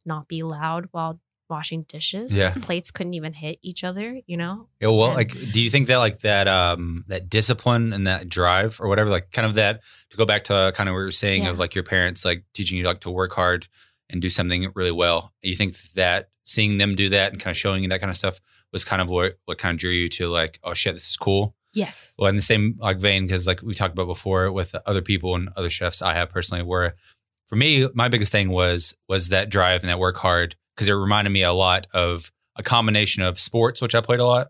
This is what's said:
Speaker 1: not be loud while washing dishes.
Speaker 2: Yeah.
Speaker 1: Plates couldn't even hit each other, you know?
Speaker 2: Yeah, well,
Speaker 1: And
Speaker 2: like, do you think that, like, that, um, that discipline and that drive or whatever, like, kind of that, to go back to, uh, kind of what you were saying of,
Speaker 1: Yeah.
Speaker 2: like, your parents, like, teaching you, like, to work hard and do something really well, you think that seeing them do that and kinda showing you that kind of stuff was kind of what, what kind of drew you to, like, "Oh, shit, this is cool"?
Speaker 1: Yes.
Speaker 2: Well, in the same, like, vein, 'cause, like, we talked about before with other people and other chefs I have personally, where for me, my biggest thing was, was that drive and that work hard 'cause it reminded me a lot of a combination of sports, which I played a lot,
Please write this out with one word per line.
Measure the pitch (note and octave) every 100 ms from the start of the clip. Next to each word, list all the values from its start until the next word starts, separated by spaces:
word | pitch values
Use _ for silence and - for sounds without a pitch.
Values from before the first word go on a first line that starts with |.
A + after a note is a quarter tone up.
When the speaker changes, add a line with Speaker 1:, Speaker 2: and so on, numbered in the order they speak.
Speaker 1:
not | E3+ D#3 D3
be | D#3+
loud | D#3+ D3+ D#3+ E3+ F3
while | E3+ D#3+ E3 _ _ -
washing | D#3 D#3 E3
dishes. | D#3 D#3 - F#3+ B3 G2
Speaker 2:
Yeah. | F#2 F#2
Speaker 1:
Plates | - F3 -
couldn't | - F3
even | F3 D#3
hit | D3+ D3+ -
each | F#3 F3
other, | F3+ F#3 A3 B3+ -
you | E3+
know? | E3+ G3+ - -
Speaker 2:
Yeah, | A2
well, | A2 A#2
Speaker 1:
And | C3
Speaker 2:
like, | A2 - A#2+
do | A2
you | A#2
think | C#3 B2
that, | B2+
like, | A2+ G2+
that, | G#2+ G2+ G2
um, | F#2+ F2 F2 E2+ E2 -
that | F#2 F2+
discipline | G#2+ A2 A#2 B2+ A#2+ A#2
and | G2+ F#2+
that | F#2 F2+
drive | F2 F2 F#2 A2 G#2+
or | G2+
whatever, | G2+ G#2+
like, | F#2 -
kind | -
of | A2+
that, | G#2+ G#2 A2 _ - _
to | -
go |
back | G#2+ G#2
to, | -
uh, | G2+ F#2+
kind | F#2+ G2
of |
what | F#2
you | F#2+
were |
saying | F#2+ G2+ F#2+ F#2
of, | F2
Speaker 1:
Yeah. |
Speaker 2:
like, | F2
your | F#2+
parents, | F2+ F#2 F2+ F2+
like, | F#2 F2 -
teaching | - F#2+ F#2
you, |
like, | F2+ F2+
to | F2+
work | F2+ F#2
hard | - F2+ F2+ - _ _ _ -
and | F#2
do | F2+
something | - F2+ F2+ F#2
really | G2 F2+
well, | E2+ F2 E2 - _
you | F#2+ F2+
think | G2 - -
that | F#2+ F2+ F#2 - _
seeing | - - G#2+ G2+
them | G2+
do | F#2+ G2
that | G2 G2
and | G2+
kinda | F#2
showing | E2+ G2+ F#2+
you | F#2
that | F#2
kind | G2
of | F2+
stuff | F#2+ - _ _ _
was | F#2+
kind | - F#2+
of | F2+
what, | F2+ F#2 - -
what | F2+
kind | F#2
of | E2
drew | F2+
you | F2 F2
to, | - F2
like, | E2+ D#2+ -
"Oh, | F2
shit, | F2 G2+
this | F2 -
is | -
cool"? | - G2 G#2+ _ _
Speaker 1:
Yes. | G#3+ F#3+ - - -
Speaker 2:
Well, | G2+
in | G2+
the |
same, | - G#2+ G#2+ G#2+
like, | G#2 F#2+
vein, | G2+ F#2+ F#2
'cause, | F#2 F#2+
like, | F2+
we | A2
talked | G2 F#2+
about | E2+ F2+
before | F2 G2 F#2+ F#2+
with | F#2+ F2+ - -
other | G2
people | F2+ G2 F2+
and | F2+ F#2 F#2+
other | F2
chefs | - F2+ -
I | F#2
have | E2 F2
personally, | F#2 F2+ F2
where | F2 F2+ F2+ - _ _ _ _ -
for | A2+
me, | D3+ C#3+ C3
my | A#2 B2
biggest | A#2 G#2
thing | G#2 F#2+
was, | F2+ F2+ F2 - - -
was | F#2+ F2
that | F#2+ G#2
drive | G2 F2+ F2+
and | F2+
that | F2
work | F#2 F2
hard | F#2 F2 F2 - _ -
'cause | G2+
it |
reminded | G2+ G2 G#2 G2+
me | G2
a | F2+
lot | F2+ F#2 F#2 F#2
of | F#2 F2 E2+ - _ _ -
a |
combination | G#2 A#2+ A2 G#2 G#2 -
of | F#2 F2+
sports, | - A#2 A#2 A#2+
which | A#2+ A#2
I |
played | A2+ B2
a |
lot, | B2 B2